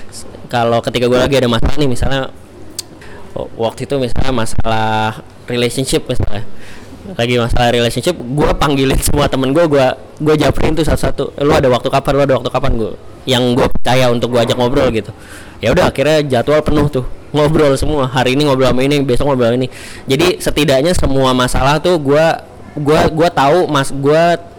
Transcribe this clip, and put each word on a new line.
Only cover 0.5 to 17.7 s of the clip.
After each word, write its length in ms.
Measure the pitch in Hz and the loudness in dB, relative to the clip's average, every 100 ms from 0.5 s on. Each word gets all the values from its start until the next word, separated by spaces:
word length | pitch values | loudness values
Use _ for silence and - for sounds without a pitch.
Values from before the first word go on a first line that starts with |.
| 120 117 117 | -2 2 0
ketika 320 | 120 117 123 | 0 -2 2
gua 160 | 123 127 | 2 2
lagi 80 | 135 | 2
ada 160 | 120 | 4
masalah 240 | 113 117 - | 4 4 4
nih, 140 | 143 | 2
misalnya 400 | 117 - 135 131 - - - - - - - - - - - | 2 2 0 -4 -12 -20 -18 -16 -16 -18 -20 -18 -16 -12 -10
w-, 160 | 127 - | -10 -6
waktu 320 | 113 - 127 | -6 -6 -6
itu 80 | 139 | -4
misalnya 320 | 120 - 139 | 0 2 2
masalah 880 | 123 110 - 113 110 110 110 110 - - - - | 0 0 2 2 2 0 0 -2 -6 -14 -18 -8
relationship 560 | 123 120 135 131 156 - | -4 -2 -4 -4 -4 -2
misalnya, 400 | 123 101 104 - - - - - - - - | -2 0 0 -2 -6 -10 -16 -18 -18 -12 -6
lagi 160 | 120 120 | -2 0
masalah 400 | 117 123 120 120 | 0 2 2 2
relationship, 400 | 117 120 175 160 | -2 -2 -4 -4
gua 400 | 120 147 165 170 | -4 -2 0 0
panggilin 400 | 143 139 135 139 | 0 0 0 0
semua 240 | - 147 139 | 0 0 0
temen 240 | 135 131 | -2 0
gua, 160 | 151 165 | 2 2
gua, 320 | 139 127 - - - | 2 2 -2 -10 -4
gua 200 | 156 156 | 0 2
japrin 400 | 139 - 156 156 | 2 0 0 0
tuh 80 | 143 | 0
satu-satu, 480 | 131 135 - 135 - | 0 -2 -2 -6 -2
"Eh, 80 | |
lu 80 | 143 | 0
ada 160 | 139 127 | 2 2
waktu 240 | 120 131 | 0 0
kapan, 200 | 139 147 139 | -2 0 0
lu 80 | |
ada 100 | 135 123 | 2 0
waktu 100 | 123 135 | -2 -2
kapan?" 160 | 139 123 | 0 0
Gua, 160 | 101 - - - - | -2 -8 -16 -10 -4
yang 160 | 123 123 | 0 2
gua 160 | 123 - | 2 2
percaya 400 | - 123 127 127 | 2 2 2 2
untuk 240 | 120 120 | 0 0
gua 160 | 120 113 | 0 0
ajak 80 | 120 | 0
ngobrol 320 | 123 139 131 110 | 0 2 0 -2
gitu. 160 | 98 - - - - - | -6 -12 -20 -20 -20 -4
Ya 160 | 107 160 | 0 2
udah, 160 | 139 | 0
akhirnya 320 | - 139 156 | 0 0 0
jadwal 400 | 147 120 127 151 | 0 0 2 0
penuh 240 | - 151 147 | 2 0 0
tuh, 160 | 151 - - - 143 | -2 -6 -10 -4 0
ngobrol 400 | 147 160 143 | 2 4 2